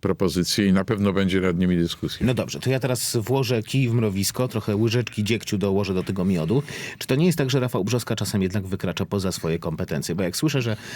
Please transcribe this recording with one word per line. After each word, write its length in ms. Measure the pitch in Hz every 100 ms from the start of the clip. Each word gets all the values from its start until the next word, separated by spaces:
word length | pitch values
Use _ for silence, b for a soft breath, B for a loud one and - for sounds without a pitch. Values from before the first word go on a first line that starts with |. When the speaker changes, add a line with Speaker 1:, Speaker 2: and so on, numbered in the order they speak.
Speaker 1:
propozycje 640 | 98 90 95 80 85 - 101
i 60 |
na 100 | 95 95
pewno 280 | 110 101
będzie 280 | 92 95 95
nad 160 | 92 87
nimi 200 | 90 90
dyskusja. 480 | 85 - 78 - 110
Speaker 2:
No 60 |
dobrze, 260 | 117 85 73
to 100 | 127
ja 100 | 131
teraz 380 | 131 123 - 120
włożę 460 | 104 135 117 123
kij 260 | 107 135 127
w 40 |
mrowisko, 540 | 117 110 98 98 - 127
trochę 280 | 113 - 104
łyżeczki 480 | 113 117 113 -
dziegciu 340 | 104 110 - 104
dołożę 360 | 98 98 98
do 100 | 92
tego 220 | 87 98 92
miodu. 380 | 90 80 120 143 B B B
Czy 100 | -
to 80 | 135
nie 100 | 175
jest 120 | 170
tak, 120 | 135
że 100 | 131
Rafał 240 | 123 123
Brzoska 320 | 98 123 - 113
czasem 260 | 104 104
jednak 260 | 92 101 92
wykracza 380 | 95 92 82 95
poza 260 | 101 92
swoje 280 | 87 82 82
kompetencje? 560 | 82 80 87 78 - 87
Bo 80 |
jak 140 | 90 -
słyszę, 240 | 156 135
że 160 | 117 107 B